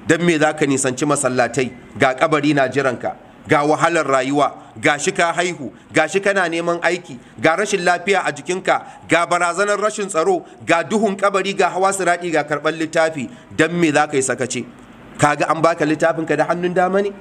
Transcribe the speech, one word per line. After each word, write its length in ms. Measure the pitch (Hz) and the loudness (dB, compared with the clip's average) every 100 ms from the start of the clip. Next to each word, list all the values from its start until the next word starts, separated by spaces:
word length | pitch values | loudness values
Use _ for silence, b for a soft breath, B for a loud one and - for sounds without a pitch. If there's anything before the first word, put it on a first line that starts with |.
| - | 0
Dan 180 | 160 | 0
me 140 | 175 160 | 2 4
za 140 | 156 | 2
ka 120 | 151 143 | 2 0
nisanci 380 | 131 131 127 | 2 0 -2
masallatai? 680 | 151 143 127 127 147 147 127 - - 104 | 0 0 0 0 0 0 -4 -6 -18 0
Ga 160 | 135 | 0
kabari 400 | 131 160 151 143 | 2 0 2 2
na 140 | 143 131 | 2 2
jiranka, 480 | 127 135 117 - - - - - | 0 0 -2 -6 -8 -18 -20 0
ga 140 | 147 147 | 0 2
wahalar 400 | 151 165 170 143 | 2 2 0 0
rayuwa, 460 | 135 131 143 135 - B - | 0 0 2 0 -2 B -4
ga 160 | 127 147 | -2 0
shi 120 | 147 | -2
ka 200 | 180 170 | 0 0
haihu, 400 | 160 180 156 123 - B | 0 -4 -4 -12 -14 B
ga 140 | 107 156 | 0 2
shi 140 | 190 | 0
kana 280 | 202 196 175 | 0 0 0
neman 300 | 165 170 170 | -2 -2 0
aiki, 380 | 170 180 170 127 B - | 0 -2 -8 -18 B 0
ga 160 | 139 165 | 0 2
rashin 260 | 208 196 | 0 0
lafiya 380 | 175 175 - 190 | 0 0 0 0
a 80 | 147 | 0
jikinka, 500 | 143 139 180 180 147 - B 95 | -6 -6 -4 0 -2 -2 B -2
ga 180 | 165 170 | 0 2
barazanar 520 | 175 175 170 208 208 | 0 0 0 0 0
rashin 280 | 214 214 190 | -2 -4 -4
tsaro, 380 | 160 160 180 - B | 0 2 0 -2 B
ga 180 | 113 165 | -2 0
duhun 320 | 156 214 220 196 | 0 0 0 0
kabari, 360 | 202 190 190 196 | 0 0 -2 0
ga 120 | 180 | 0
hawa 200 | 165 190 | 2 0
siraɗi, 380 | 196 175 175 175 | 0 0 0 0
ga 120 | 156 | -2
karɓar 280 | 143 147 151 160 | -2 -2 -2 -2
littafi. 500 | 156 165 160 151 113 B B 98 | -2 0 0 -2 -10 B B -2
Dan 160 | 160 | 0
me 160 | 170 170 | 2 2
za 160 | 143 147 | 2 2
ka 100 | 147 | 0
yi 60 | |
sakaci? 420 | 131 123 120 127 - - - - - - | 0 -2 -2 -4 -8 -14 -20 -20 -20 2
Ka 160 | 147 | 2
ga 120 | 147 156 | 4 0
an 100 | 160 | 2
baka 240 | 160 170 | 2 2
littafinka 520 | 151 151 165 160 160 147 | 0 2 2 0 -2 0
da 100 | 151 | 0
hannun 260 | 170 180 | 0 0
dama 300 | 180 180 190 | 0 2 0
ne? 80 | 202 202 | -2 -6